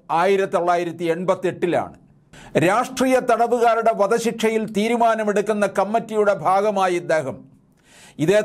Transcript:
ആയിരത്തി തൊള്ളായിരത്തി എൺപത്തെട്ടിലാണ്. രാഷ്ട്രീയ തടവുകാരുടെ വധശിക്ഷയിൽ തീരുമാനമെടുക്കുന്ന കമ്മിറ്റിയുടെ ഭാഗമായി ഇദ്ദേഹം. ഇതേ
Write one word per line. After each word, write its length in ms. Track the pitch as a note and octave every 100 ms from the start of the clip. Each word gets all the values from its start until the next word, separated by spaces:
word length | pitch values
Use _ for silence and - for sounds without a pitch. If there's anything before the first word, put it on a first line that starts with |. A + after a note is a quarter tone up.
| - D#3
ആയിരത്തി 320 | F#3 G3 G3 F#3+
തൊള്ളായിരത്തി 480 | F3 F3 E3+ E3 E3+
എൺപത്തെട്ടിലാണ്. 800 | E3 F3+ F#3 F#3 - F3+ C#3 F2+ - _ _ _ - - - E3
രാഷ്ട്രീയ 500 | G#3+ B3+ - C4 B3+ A#3+
തടവുകാരുടെ 640 | A3 A#3 A#3+ A#3 A3+ A3+ G3
വധശിക്ഷയിൽ 640 | G3 A#3 A#3 A3+ A3 A3 A3 G3
തീരുമാനമെടുക്കുന്ന 880 | A3 A#3 A3+ A3 G#3 G3+ G#3 G#3 G3+ G3+
കമ്മിറ്റിയുടെ 560 | G3 A3+ A3 G#3+ G#3 F#3+ D#3
ഭാഗമായി 500 | F#3+ G#3+ G3 F#3 F3
ഇദ്ദേഹം. 360 | E3+ D#3+ C3 G2 - - _ _ _ - - -
ഇതേ 160 | D#3+ G#3